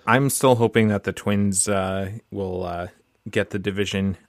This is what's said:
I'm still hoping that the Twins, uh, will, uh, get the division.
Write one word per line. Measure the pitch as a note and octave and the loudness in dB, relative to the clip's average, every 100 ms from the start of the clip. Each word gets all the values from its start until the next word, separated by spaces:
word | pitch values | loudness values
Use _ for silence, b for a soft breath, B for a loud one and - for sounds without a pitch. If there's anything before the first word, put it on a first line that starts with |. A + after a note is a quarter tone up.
| - | 2
I'm | A#2+ C#3 | 2 2
still | - C3+ A#2+ | 2 4 4
hoping | A#2 A#2 A2 | 4 4 2
that | G2+ | 2
the | - | -2
Twins, | - - G2+ G2+ F#2+ - | -4 -2 0 2 0 0
uh, | G2 F#2+ F#2+ G2 A2 - | 0 0 -2 -6 -8 -12
will, | G2 F#2+ F2+ | -8 -6 -6
uh, | F2+ F2 F2+ - _ _ - | -6 -6 -10 -14 _ _ -6
get | G#2+ G2+ | -4 -2
the | G#2 | -4
division. | G2+ G2 G2 G2 G2 F#2 | -4 -2 -2 -2 -2 -4